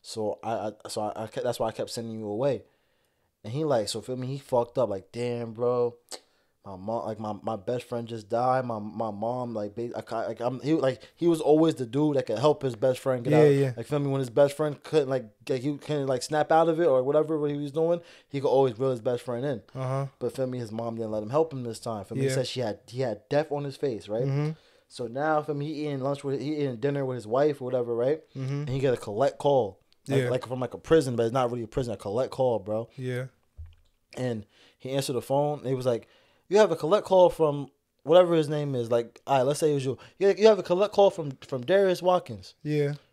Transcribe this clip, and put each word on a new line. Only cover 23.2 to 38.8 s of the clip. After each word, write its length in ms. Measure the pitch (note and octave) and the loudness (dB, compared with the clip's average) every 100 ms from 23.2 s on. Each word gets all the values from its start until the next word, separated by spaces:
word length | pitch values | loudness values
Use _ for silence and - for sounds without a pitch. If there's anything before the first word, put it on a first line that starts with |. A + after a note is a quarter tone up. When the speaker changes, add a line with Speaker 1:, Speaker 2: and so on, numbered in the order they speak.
| _ | _
Speaker 1:
death 240 | C#3+ D#3 | -2 0
on 100 | C#3+ | -4
his 140 | C#3+ C3+ | -6 -4
face, 320 | C#3+ G#2+ - | -4 -4 -6
right? 160 | A2 | -2
Speaker 2:
Mm-hmm. 260 | C#3 C#3 D3+ D#3 _ _ _ | 0 0 -2 -6 _ _ _
Speaker 1:
So 180 | - A#2+ | -12 -8
now, 360 | B2 D3+ D3+ | -4 0 0
feel 120 | D3 | 0
me? 120 | C#3+ C#3+ | -6 -6
He 180 | D3 D3+ | -6 -6
eating 140 | C#3 | -4
lunch 240 | C3 C#3+ | -4 -4
with, 160 | C#3 C3+ | -4 -4
he 160 | C3+ D3+ | -4 -2
eating 160 | C#3+ A#2 | -2 -2
dinner 260 | C#3 C#3+ | -2 -2
with 100 | C3+ | -4
his 140 | B2+ G#2+ | -6 -2
wife 320 | B2 D3+ C#3+ | 2 2 0
or 40 | B2 | -4
whatever, 280 | B2+ A#2+ | -2 -2
right? 280 | A#2 B2 D#3 - C3+ | 0 0 0 -6 -10
Speaker 2:
Mm-hmm. 160 | C3+ C#3+ | -6 -6
Speaker 1:
And 60 | D3 | -4
he 100 | C3+ | 0
get 120 | C3 | 0
a 40 | A#2+ | 0
collect 420 | - G#2 C#3 - | -2 0 0 2
call, 400 | C#3+ C#3 G#2 - _ _ - | 2 2 0 -6 _ _ -2
like, 100 | C3+ | 0
Speaker 2:
Yeah. 80 | B2 | 0
Speaker 1:
like, 140 | B2+ A2 | -2 -4
from, 100 | B2+ | -6
like, 160 | B2 | -6
a 40 | - | -8
prison, 360 | - D#3+ C3+ | 2 4 4
but 120 | A#2+ A2+ | 0 0
it's 60 | |
not 160 | C3 B2 | 0 -2
really 100 | A#2+ | -2
a 60 | A2 | -6
prison, 260 | - A#2+ | -6 -6
a 20 | G2+ | -6
collect 360 | G#2 A2 C3 | -4 -2 -4
call, 260 | - C3 A2 | 0 0 0
bro. 300 | G2 G#2+ A2+ - | -2 -6 -6 -10
Speaker 2:
Yeah. 300 | B2+ B2 C3 _ _ - - - _ _ _ - | -8 -6 -8 _ _ -20 -20 -20 _ _ _ -6
Speaker 1:
And 300 | B2+ A2+ G2 _ _ _ | -4 -4 -8 _ _ _
he 120 | B2+ | -6
answered 220 | C3+ C3+ | -4 -2
the 100 | B2 | -4
phone. 360 | - C#3 D3 D3 | 0 0 0 -2
And 80 | B2 | -4
he 60 | |
was 100 | C3 | -2
like, 240 | B2+ A2+ - _ _ _ _ | 0 -2 -4 _ _ _ _
"You 80 | G3 | 4
have 120 | G#3 | 6
a 60 | E3 | 4
collect 280 | D3+ G3+ - | 2 0 4
call 220 | F#3+ F3 | 6 6
from 400 | - D#3+ D3 C#3+ _ _ _ | 6 0 0 -8 _ _ _
whatever 320 | C3 F3 F3 | 6 6 8
his 140 | E3+ D3 | 4 2
name 260 | D3+ D3 | -2 -2
is." 160 | C3 | -2